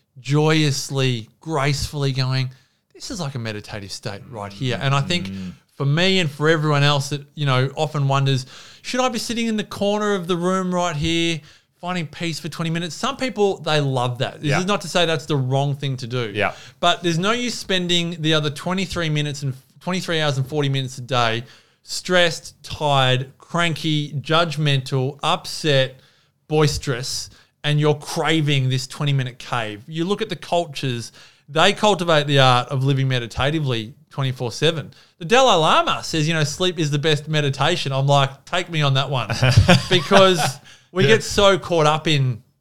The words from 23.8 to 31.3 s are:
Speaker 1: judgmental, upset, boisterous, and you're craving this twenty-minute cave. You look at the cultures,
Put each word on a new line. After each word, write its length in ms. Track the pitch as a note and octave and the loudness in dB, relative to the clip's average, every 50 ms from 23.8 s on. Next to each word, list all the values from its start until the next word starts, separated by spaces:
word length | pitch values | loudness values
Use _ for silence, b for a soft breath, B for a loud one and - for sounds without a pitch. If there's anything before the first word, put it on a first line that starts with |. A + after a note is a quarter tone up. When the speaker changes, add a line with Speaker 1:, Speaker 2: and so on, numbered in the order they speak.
| - D#3 D#3 D3+ D3 D3 D3+ | -2 -2 -2 -2 -2 -4 -6
Speaker 1:
judgmental, 1040 | C#3+ A2 - D#3+ D#3+ F3 E3 C#3+ C#3+ D#3 D3 C#3 C3+ B2+ - C#3+ C3+ B2+ C3+ D3 - - | -8 -4 0 2 2 2 0 -2 -2 0 0 0 0 0 -2 -2 -2 -2 -2 -4 -4 -2
upset, 800 | D#3 F3 F#3 - - - - - D#3 C#3 C3+ C3 C3 C3 - b b b b b b b b _ - | -2 -2 -2 -4 -8 -10 -4 0 2 2 2 2 0 -2 -12 b b b b b b b b _ -2
boisterous, 800 | D3+ D3+ D#3 C#3+ D3+ - - - B2+ A#2 B2+ - - - - - b b b b b b - | 0 2 2 2 2 -2 -4 -4 -4 -4 -6 -6 -8 -8 -10 -12 b b b b b b -4
and 160 | D3 D3+ D3 | -2 0 2
you're 160 | D3 D3+ D3 | 2 2 2
craving 760 | D3 - - - F3 D3+ D3+ E3 D#3+ D3+ C#3+ C#3+ C3+ C3 B2+ | 0 -2 -8 -4 -2 0 0 2 2 2 2 2 0 0 0
this 160 | C3 B2+ B2+ - | 0 -2 -4 -6
twenty-minute 500 | - - D3+ C#3+ C#3 C#3 B2+ B2 A#2+ - | -8 -4 -2 0 0 0 -2 -4 -8 -14
cave. 440 | - - C3 A#2+ A2+ G#2+ G#2+ G#2 A#2 | -12 -6 -6 -4 -4 -6 -8 -12 -14
You 180 | - D#3 D#3+ E3 | -10 -6 -4 -2
look 160 | F#3 G#3 G3+ A3 | -2 -2 -4 -4
at 60 | G#3+ | -6
the 60 | F3 | -8
cultures, 760 | D#3 - - - F3 F3 D#3+ C#3 - - C3+ B2 A#2 A2 - B B B B | -10 -8 -2 -2 -2 -2 -2 -6 -6 -4 -4 -4 -4 -6 -10 B B B B